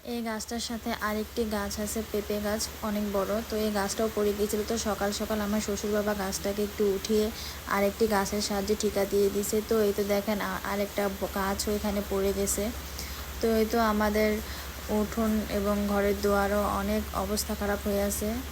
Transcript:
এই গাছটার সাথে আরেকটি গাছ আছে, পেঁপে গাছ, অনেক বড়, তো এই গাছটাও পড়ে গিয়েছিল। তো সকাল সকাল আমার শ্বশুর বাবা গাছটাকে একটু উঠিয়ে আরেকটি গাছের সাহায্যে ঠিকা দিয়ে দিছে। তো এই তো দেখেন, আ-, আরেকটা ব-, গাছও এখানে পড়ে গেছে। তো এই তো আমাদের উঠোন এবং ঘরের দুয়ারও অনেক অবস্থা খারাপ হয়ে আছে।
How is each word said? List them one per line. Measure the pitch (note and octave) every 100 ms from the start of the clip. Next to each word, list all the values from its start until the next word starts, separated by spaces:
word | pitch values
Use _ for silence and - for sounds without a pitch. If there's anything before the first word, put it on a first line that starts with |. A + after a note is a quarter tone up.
| -
এই | A#3+
গাছটার | A3+ G#3+ - A#3 -
সাথে | A3+ A#3 A3+
আরেকটি | G#3 G#3+ G#3+ - A3
গাছ | G#3 G3+ G#3
আছে, | G#3 A3+ A3
পেঁপে | G#3+ G3+ G#3
গাছ, | G#3 G#3+ - -
অনেক | G#3+ G#3 G#3
বড়, | G3 F#3+ G#3 A#3
তো | A3
এই | G#3+
গাছটাও | G#3 G3 - A3
পড়ে | A3 G#3
গিয়েছিল। | G3+ G#3 G#3+ G#3
তো | A3+
সকাল | A3 G3 G3+
সকাল | G#3 G#3+ A3
আমার | G3+ G#3+
শ্বশুর | G#3 G3+ G#3
বাবা | G#3 G#3
গাছটাকে | G3+ F#3+ F#3+ G3+ G3+
একটু | G#3 - G#3
উঠিয়ে | F#3+ - G#3+ G#3+ - - - -
আরেকটি | G3+ G3+ G3 A3+
গাছের | G3+ G3 G#3
সাহায্যে | G#3 G3+ G3 G#3+
ঠিকা | G#3 G3 G3
দিয়ে | G3+ G3+
দিছে। | G3+ G#3 A3 G#3+
তো | A3+
এই | G3+
তো | G3+
দেখেন, | G3+ G3+ G3 G3+
আ-, | F#3+ F#3+
আরেকটা | G3 G3+ G3+ - G3+
ব-, | G3 F#3 G3+
গাছও | G3 G3+ A3 G#3
এখানে | G#3 G3+ G3+
পড়ে | G3 G3
গেছে। | G3 G3 - G#3 A#3 - - - - - -
তো | A3+ A3
এই | A3
তো | A#3
আমাদের | A3+ G#3 G#3+ G#3 G#3+ G#3+ A3 - - - -
উঠোন | G#3+ G#3 - A3 G#3+ -
এবং | G3+ G3+ G#3 G#2
ঘরের | G3+ G2+ G2
দুয়ারও | G#3 G3+ G3 G#3 G3+ G3+
অনেক | G3 G#3+ G#3+ -
অবস্থা | F#3+ G#3 - G#3+
খারাপ | G3+ G3+
হয়ে | G#3+ G3+
আছে। | G3+ G3+ G#3+ A#3 C4+